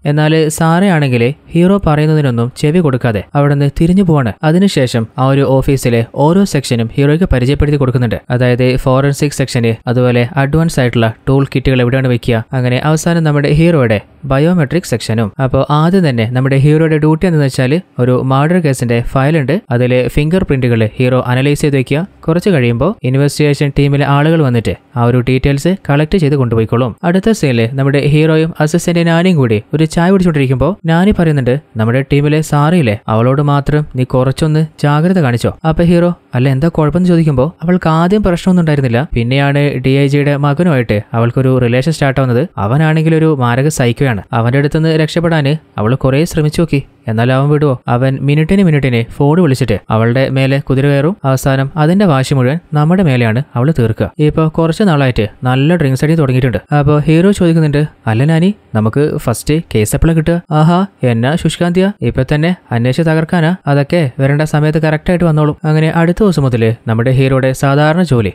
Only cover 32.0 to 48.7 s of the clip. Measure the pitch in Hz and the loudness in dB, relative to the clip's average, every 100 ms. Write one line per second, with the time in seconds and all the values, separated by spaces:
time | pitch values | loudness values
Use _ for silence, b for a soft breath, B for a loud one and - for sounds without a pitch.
32 | 135 143 147 151 156 147 147 180 131 101 | 0 0 0 0 0 0 2 2 0 -2
33 | - 110 120 139 147 143 139 147 151 127 | -2 0 2 0 0 0 0 -2 -2 -4
34 | 127 127 131 135 160 156 156 - 147 147 | -2 0 -2 0 0 0 -2 -2 0 2
35 | 170 190 139 120 - - 160 156 170 175 | 2 0 0 0 -4 -4 -4 0 2 2
36 | 175 175 _ 123 131 131 165 165 151 156 | 0 -2 _ -2 0 0 -2 0 0 0
37 | 180 170 156 135 131 - 165 180 165 160 | 2 2 2 0 0 -2 -2 0 0 0
38 | 175 214 196 175 - 180 165 143 135 117 | 2 0 0 -2 0 0 2 0 0 -2
39 | 147 123 117 135 139 143 143 135 131 135 | -2 -4 -2 0 0 0 0 0 0 2
40 | 143 143 143 143 143 143 180 139 117 104 | 2 0 0 0 0 0 0 0 0 -2
41 | - 117 117 123 131 131 120 123 131 156 | -2 -2 0 0 0 2 0 0 -2 -2
42 | 143 131 135 117 165 - 101 127 156 160 | -2 0 0 0 -2 -4 -2 0 0 0
43 | 160 160 160 147 120 120 - - 123 120 | 0 2 2 0 0 0 0 0 -2 0
44 | 139 107 - 120 113 135 143 160 160 156 | -2 -2 -4 -2 0 0 0 0 0 0
45 | 156 - 170 160 139 151 - - 107 135 | 0 -2 -2 0 0 -4 -6 -6 -2 0
46 | 135 135 170 - 151 - 170 139 - _ | 0 0 -2 -2 -2 -2 -2 -2 -6 _
47 | - 110 120 131 143 151 147 127 - 123 | -6 -2 0 0 0 0 0 -2 -4 -2
48 | 131 135 135 147 156 196 190 | -2 -2 -2 0 0 2 2